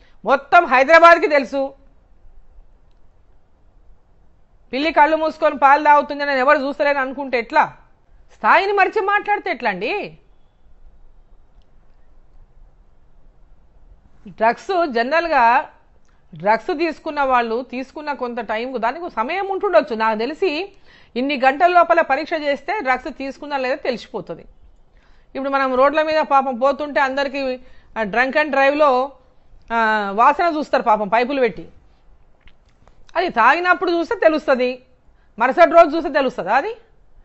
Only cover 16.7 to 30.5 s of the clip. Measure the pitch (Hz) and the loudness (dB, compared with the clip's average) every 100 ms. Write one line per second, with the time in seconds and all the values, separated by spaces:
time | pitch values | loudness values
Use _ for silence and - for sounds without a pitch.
16.7 | 330 339 277 320 294 277 247 233 226 254 | -4 -4 -4 -10 -4 0 0 0 -6 -8
17.7 | 247 262 - 302 277 247 240 214 220 247 | -10 -12 -12 -10 -8 -8 -10 -8 -8 -6
18.7 | 262 226 285 349 - 233 359 392 381 415 | -4 -4 -6 -10 -6 -6 -4 -6 -4 2
19.7 | 349 285 220 220 220 233 302 381 294 403 | 2 2 -2 -2 -2 -4 -4 -4 -4 -8
20.7 | - - - _ 226 269 285 262 277 349 | -14 -20 -20 _ -6 -4 0 0 2 2
21.7 | 359 339 339 311 269 311 320 294 285 - | 4 4 2 2 -2 -2 -6 -4 -6 -4
22.7 | 415 262 254 311 254 269 262 294 285 254 | -6 -2 -4 -4 -12 -12 -12 -10 -6 -4
23.7 | 302 - 226 - 220 175 165 - - - | -6 -6 -8 -10 -14 -12 -16 -16 -20 -20
24.7 | _ _ _ _ - _ 269 269 269 269 | _ _ _ _ -20 _ -10 -4 -2 -2
25.7 | 254 269 302 311 311 311 277 269 247 262 | 2 2 2 0 -2 2 0 0 -2 -2
26.7 | 277 294 285 269 262 277 277 269 254 - | -2 -4 -2 -2 -2 -6 -4 -6 -8 -12
27.7 | - _ - 220 214 262 302 302 269 269 | -20 _ -8 -4 -2 -2 0 -2 0 0
28.7 | 294 294 254 277 - _ _ _ - - | 2 2 2 -2 -10 _ _ _ -20 -6
29.7 | 233 220 214 202 196 254 - 349 | -2 0 0 -2 2 4 4 0